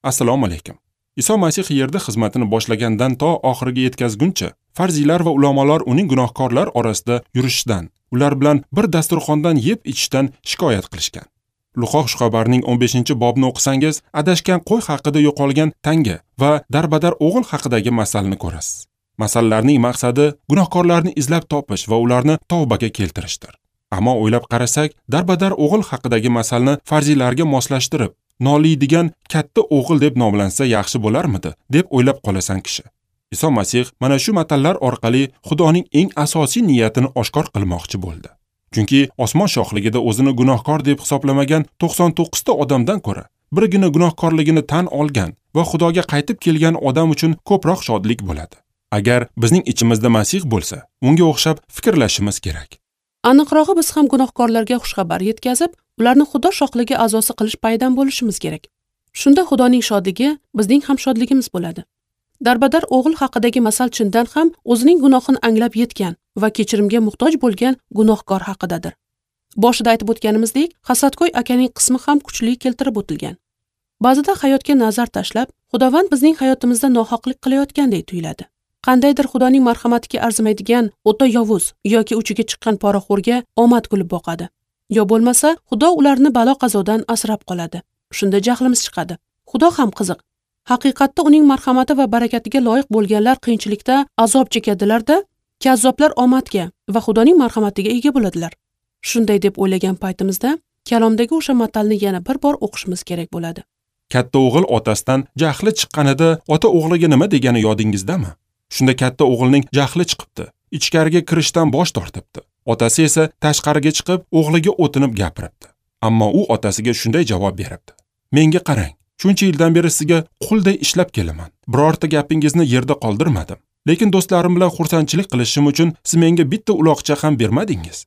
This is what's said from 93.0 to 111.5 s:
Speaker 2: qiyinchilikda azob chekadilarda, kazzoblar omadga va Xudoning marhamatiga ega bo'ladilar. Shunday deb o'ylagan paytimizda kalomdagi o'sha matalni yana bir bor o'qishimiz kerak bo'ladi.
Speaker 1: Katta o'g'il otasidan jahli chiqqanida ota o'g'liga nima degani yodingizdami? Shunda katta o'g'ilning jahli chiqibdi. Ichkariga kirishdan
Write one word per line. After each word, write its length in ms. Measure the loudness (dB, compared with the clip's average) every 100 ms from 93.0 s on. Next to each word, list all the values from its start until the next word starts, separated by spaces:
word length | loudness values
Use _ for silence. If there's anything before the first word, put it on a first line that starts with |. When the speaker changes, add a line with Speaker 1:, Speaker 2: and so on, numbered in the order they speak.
| 0 2 2 0
Speaker 2:
qiyinchilikda 540 | 0 -2 -2 -6 0 0 0
azob 320 | 0 2 2 2
chekadilarda, 680 | -2 -2 -2 0 0 2 0 0 _ _ _
kazzoblar 540 | 2 4 2 2 0
omadga 560 | 2 2 2 0 -6 -6 _ -6
va 140 | -4
Xudoning 360 | 0 4 6 6
marhamatiga 540 | 4 0 -2 -2 -4
ega 240 | 0 0
bo'ladilar. 380 | 0 -2 -4 -10 -14 _ _ _ _
Shunday 380 | -6 -2 2 2
deb 160 | 0 0
o'ylagan 380 | -2 0 -2 -4
paytimizda 600 | -6 -4 -4 -2 -2 -4 _ _ -2
kalomdagi 480 | 0 2 2 0
o'sha 200 | -2 0
matalni 440 | 0 0 -2 -2 0
yana 220 | -2 -4
bir 200 | -6 -4
bor 120 | -2 -2
o'qishimiz 420 | -6 -8 -10 -10
kerak 260 | -8 -10 -8
bo'ladi. 280 | -10 -10 -12 -20 _ _ _ _
Speaker 1:
Katta 280 | -4 0 2
o'g'il 280 | 4 4 2
otasidan 520 | 0 0 -4 -2 -4 -4
jahli 400 | -2 -2 0 -4
chiqqanida 540 | -2 -6 0 0 2 2 0
ota 240 | -2 2 2
o'g'liga 400 | 2 0 2 4
nima 180 | 4 4
degani 340 | 2 2 2
yodingizdami? 720 | 0 0 -2 -2 -4 -6 -6 -10 _ _ _
Shunda 220 | 0 0 2
katta 280 | -2 2
o'g'ilning 400 | 2 4 4 2 2
jahli 340 | -2 -2 -2 -4
chiqibdi. 380 | -6 -10 -16 -16 _ _
Ichkariga 520 | -8 -2 0 2 0
kirishdan 520 | 0 -2 0